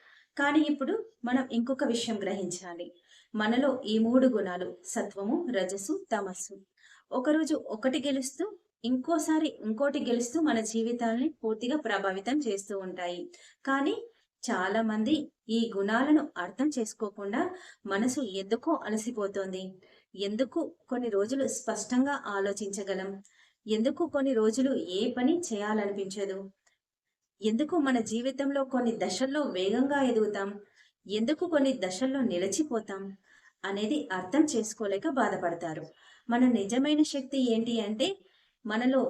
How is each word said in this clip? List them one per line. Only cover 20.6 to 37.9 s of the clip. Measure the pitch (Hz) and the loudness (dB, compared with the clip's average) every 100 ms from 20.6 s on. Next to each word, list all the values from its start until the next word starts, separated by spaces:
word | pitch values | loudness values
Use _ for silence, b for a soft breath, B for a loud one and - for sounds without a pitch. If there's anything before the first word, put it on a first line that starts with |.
| 294 - - | -6 -8 -8
కొన్ని | 254 240 | -4 0
రోజులు | 196 214 269 240 | 0 0 0 -2
స్పష్టంగా | - - 202 - 254 277 277 202 | -4 -6 -6 0 2 2 0 -4
ఆలోచించగలం, | 202 202 202 202 196 196 190 190 196 b b b b 208 | -2 -2 -2 -6 -6 -4 -4 -6 -10 b b b b -2
ఎందుకు | 220 247 294 320 | 2 2 2 0
కొన్ని | 285 269 | 2 2
రోజులు | 226 214 226 262 240 | 4 4 4 2 2
ఏ | - 185 247 | -2 -2 0
పని | 247 262 349 | 2 2 2
చేయాలనిపించదు, | - 208 208 214 202 202 190 202 190 190 196 - _ _ _ _ _ _ _ _ | 0 -4 0 0 0 -2 -6 -4 -4 -6 -10 -16 _ _ _ _ _ _ _ _
ఎందుకు | 214 226 302 349 | 0 2 2 2
మన | 269 247 | 2 2
జీవితంలో | 214 226 262 262 277 277 262 | 0 -2 -2 -2 0 0 0
కొన్ని | 254 233 220 | 0 0 0
దశల్లో | 180 - 269 294 | -2 0 0 0
వేగంగా | 247 180 190 233 277 285 | 0 0 2 2 2 4
ఎదుగుతాం, | 254 220 208 202 196 208 b b b _ 185 | 4 4 2 0 -4 -6 b b b _ -6
ఎందుకు | 208 226 302 349 | 0 0 0 2
కొన్ని | 302 269 - 185 | 4 4 2 -2
దశల్లో | - 262 269 | -2 -2 0
నిలిచిపోతాం | 220 175 196 196 302 226 214 196 196 196 b b b _ 196 | 0 0 0 0 0 -2 -4 -8 -10 -14 b b b _ -6
అనేది | 202 214 294 - | -2 0 0 -2
అర్థం | 185 185 285 | -4 2 4
చేసుకోలేక | 302 226 214 - 202 196 311 | 4 2 -2 -4 -2 -2 -2
బాధపడతారు. | 269 208 185 175 170 165 156 - b b b - | 0 0 0 -2 -4 -6 -8 -12 b b b -2
మన | 240 254 | 4 6
నిజమైన | 220 196 240 294 302 | 4 2 0 2 4
శక్తి | 302 277 262 269 240 | 2 0 -2 0 2
ఏంటి | 226 233 226 | 2 2 0
అంటే, | 208 | -2